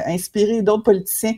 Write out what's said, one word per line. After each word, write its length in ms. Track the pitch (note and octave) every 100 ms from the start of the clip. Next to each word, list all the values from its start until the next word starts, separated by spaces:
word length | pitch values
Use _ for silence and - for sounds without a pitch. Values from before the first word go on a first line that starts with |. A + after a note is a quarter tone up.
| D3
inspirer 540 | F3+ - G#3 G#3 A3+
d'autres 200 | G3+ G#3+
politiciens 500 | A3+ F#3+ F#3 - A3